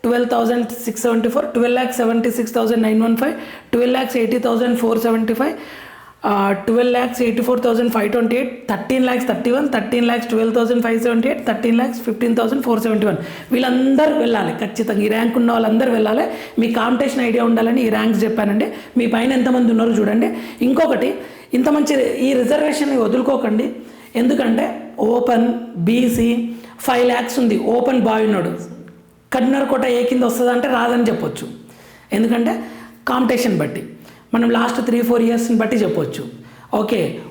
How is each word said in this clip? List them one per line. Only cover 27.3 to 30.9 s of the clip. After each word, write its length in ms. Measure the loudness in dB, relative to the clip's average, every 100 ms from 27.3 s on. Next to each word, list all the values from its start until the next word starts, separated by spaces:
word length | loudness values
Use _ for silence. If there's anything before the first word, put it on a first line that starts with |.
| 0
ఉంది. 200 | 2 2
ఓపెన్ 420 | 2 0 2 2
బాయ్ 240 | 2 2 2
ఉన్నాడు, 500 | 2 -2 -6 -12 -16 -20 -20 -20 _ _
కన్నర్ 360 | 0 2 2 0
కోట 160 | 0 2
ఏ 180 | 0
కింద 200 | 2 2
వస్తుందంటే 440 | 0 2 2 2 0
రాదని 360 | 0 2